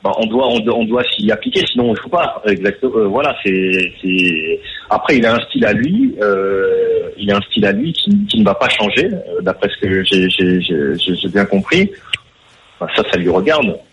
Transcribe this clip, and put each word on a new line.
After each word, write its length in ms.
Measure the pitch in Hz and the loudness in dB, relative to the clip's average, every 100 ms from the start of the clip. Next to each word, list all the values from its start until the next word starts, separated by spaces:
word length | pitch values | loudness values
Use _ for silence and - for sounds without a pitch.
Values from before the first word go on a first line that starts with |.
bah, 80 | 98 - | -2 -2
on 80 | 113 | 0
doit, 220 | 117 131 | 0 2
on 100 | 120 | 0
doit, 160 | 110 117 | 0 0
on 80 | |
doit 200 | 110 120 | 0 0
s'y 280 | 123 - 104 | 0 0 0
appliquer, 340 | 123 254 196 175 | 0 -2 -2 -2
sinon 260 | 123 120 | 0 0
on 40 | 107 | -2
joue 140 | - | -2
pas. 320 | 175 160 - 107 | -2 -2 -4 -2
Exact-, 380 | 95 98 98 | 0 -2 -2
euh, 240 | 127 113 104 | -2 2 2
voilà, 280 | 110 147 - | 2 -2 -2
c'est, 520 | 101 95 95 92 90 - | -2 0 2 0 -2 -4
c'est, 580 | 92 92 87 82 80 - - - - | -2 0 0 0 -2 -4 -6 -16 -2
après, 280 | 110 - 139 | -2 2 2
il 80 | 113 | 4
a 100 | 117 | 2
un 40 | |
style 260 | - 135 113 | 0 0 2
à 60 | |
lui, 420 | 104 135 202 269 - | 2 0 2 2 2
euh, 880 | 104 98 98 98 95 95 92 90 87 - | 0 2 0 0 2 2 2 0 -2 -6
il 140 | 101 | 0
a 60 | 101 | 0
un 40 | |
style 240 | - - 101 | 0 0 0
à 60 | |
lui 220 | 101 156 | 0 -2
qui, 320 | 160 101 101 - | -2 2 2 2
qui 140 | 113 | 2
ne 20 | |
va 100 | 104 | 2
pas 140 | 98 - | 2 0
changer, 380 | - 104 123 180 | 0 0 0 -2
euh, 360 | 190 - 87 | -4 -6 -4
d'après 280 | 92 92 101 | -4 -2 -4
ce 80 | - | -2
que 240 | 98 95 | -2 0
j'ai, 260 | 92 98 92 | 0 2 2
j'ai, 300 | - 92 92 | 2 2 2
j'ai, 380 | 87 82 71 82 | 0 -2 -2 -2
j'ai, 160 | - 87 | -2 -4
j'ai 140 | 95 | -2
bien 160 | 98 101 | -2 0
compris. 440 | 98 95 170 202 - - - _ _ _ _ _ _ | 0 0 0 0 -2 -20 -20 _ _ _ _ _ _
Bah, 60 | 87 - | -4 -2
ça, 80 | 104 | -2
ça 80 | 92 | 0
lui 120 | 87 | 0
regarde. 500 | 87 104 156 120 82 - | 2 2 2 0 -4 -12